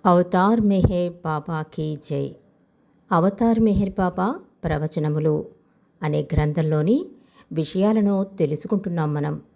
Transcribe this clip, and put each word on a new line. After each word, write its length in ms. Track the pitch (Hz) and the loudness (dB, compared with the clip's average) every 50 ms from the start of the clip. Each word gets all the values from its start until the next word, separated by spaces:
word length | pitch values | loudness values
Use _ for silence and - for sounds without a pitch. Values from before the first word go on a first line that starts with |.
| - | 4
అవతార్ 560 | 196 175 175 175 180 - 180 185 202 233 233 | 6 4 4 4 2 2 2 4 4 4 4
మెహర్ 520 | 208 202 196 185 175 - 190 175 175 175 170 175 - | 2 2 4 4 2 2 2 0 -2 -4 -6 -6 -6
బాబా 360 | 160 156 147 147 - 165 156 | -4 -4 -4 -4 -6 -6 -6
కీ 340 | 156 156 - - 156 156 151 | -6 -8 -8 -6 -6 -6 -6
జై. 400 | 147 - - 147 139 139 139 - - _ _ _ _ _ _ _ _ _ _ _ _ _ _ | -8 -8 -6 -4 -4 -4 -6 -10 -14 _ _ _ _ _ _ _ _ _ _ _ _ _ _
అవతార్ 480 | 190 165 170 196 196 - 226 233 226 226 | 0 2 2 2 0 2 2 2 4 4
మెహర్ 300 | 226 214 202 196 202 190 | 4 4 4 2 0 0
బాబా 460 | 190 - 185 180 180 185 185 214 294 381 - _ _ _ - | 0 -2 -2 -2 0 -2 -2 -2 -4 -6 -12 _ _ _ -4
ప్రవచనములు 800 | 160 156 147 151 151 - 165 151 151 151 156 156 156 151 151 - - - _ _ _ _ _ _ _ _ _ 165 | -4 -2 -2 -4 -4 -4 -2 -2 0 -2 0 0 0 0 0 -4 -8 -16 _ _ _ _ _ _ _ _ _ -4
అనే 240 | 156 147 151 147 - 165 | -2 -2 -2 -2 0 0
గ్రంథంలోని 720 | 151 151 151 147 165 156 156 156 151 151 180 240 302 370 - - - _ _ _ - - _ | 0 0 0 0 -2 0 0 0 0 2 2 2 0 0 -6 -16 -20 _ _ _ -20 -18 _
విషయాలను 720 | - 160 151 - - 185 196 214 226 220 208 202 202 190 196 | -4 -4 -4 -2 -2 0 2 2 2 2 2 2 2 0 -2
తెలుసుకుంటున్నాం 920 | 196 196 - 165 139 151 147 - - 214 202 202 190 170 170 156 151 147 | -4 -2 -2 -2 -2 -2 -6 -4 -2 -2 -2 -2 -2 -2 -2 -2 -2 -2
మనం. 280 | 147 143 151 156 151 - _ _ | -2 -2 -4 -4 -6 -10 _ _